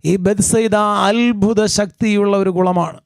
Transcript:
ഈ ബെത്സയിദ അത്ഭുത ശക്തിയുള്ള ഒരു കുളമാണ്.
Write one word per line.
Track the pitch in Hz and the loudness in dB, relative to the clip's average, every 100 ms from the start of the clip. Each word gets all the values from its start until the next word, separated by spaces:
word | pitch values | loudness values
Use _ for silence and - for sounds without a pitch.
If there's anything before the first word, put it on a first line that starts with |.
| 156 | 0
ഈ | 185 | 0
ബെത്സയിദ | 185 202 185 226 226 208 | 0 0 0 0 2 0
അത്ഭുത | 208 202 196 226 240 214 202 214 214 | 0 0 0 2 0 0 0 2 0
ശക്തിയുള്ള | - 202 _ 220 208 202 202 | -2 -4 _ -2 0 0 0
ഒരു | 190 | 0
കുളമാണ്. | 180 185 180 156 - | 0 0 0 -4 -10